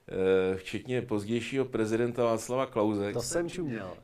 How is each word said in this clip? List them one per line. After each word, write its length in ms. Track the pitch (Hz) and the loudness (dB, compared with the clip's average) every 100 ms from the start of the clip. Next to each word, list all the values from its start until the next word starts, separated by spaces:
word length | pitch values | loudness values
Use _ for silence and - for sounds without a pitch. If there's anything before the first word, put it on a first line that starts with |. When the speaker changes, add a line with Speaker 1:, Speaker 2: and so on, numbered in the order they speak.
| - | -8
Speaker 1:
eh, 500 | 95 95 95 92 92 | 2 4 6 4 0
včetně 440 | - 101 127 127 | -4 -8 -2 -4
pozdějšího 640 | - 107 101 117 113 135 127 | 0 -2 0 -2 0 -2 0
prezidenta 580 | 110 107 110 120 120 | 0 2 2 0 2
Václava 420 | 117 113 120 127 131 | 2 0 -2 -2 0
Klause, 480 | 113 107 104 101 | 2 2 2 -2
Speaker 2:
To 80 | - | -2
jsem 280 | - 170 170 | -2 -2 -2
čuměl. 440 | 180 151 113 92 85 | -4 -4 -4 -8 -12